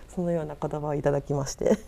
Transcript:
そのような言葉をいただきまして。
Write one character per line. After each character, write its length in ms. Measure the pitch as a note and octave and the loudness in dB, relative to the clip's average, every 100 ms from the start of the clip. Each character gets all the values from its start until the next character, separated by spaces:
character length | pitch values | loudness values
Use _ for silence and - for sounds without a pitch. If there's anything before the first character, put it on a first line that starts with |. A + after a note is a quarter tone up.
| - | -10
そ 140 | F#3 | -4
の 100 | F3 | 0
よ 120 | E3+ | 0
う 20 | |
な 100 | D3+ D3 | -2 -4
言 220 | D3+ D3+ | -4 -2
葉 60 | D3+ | -2
を 80 | |
い 60 | D3 | 0
た 100 | C#3+ | 2
だ 100 | C#3+ | 2
き 120 | - | 0
ま 120 | C#3+ | -2
し 100 | C3+ | -2
て。 220 | - - G#3+ | 0 2 2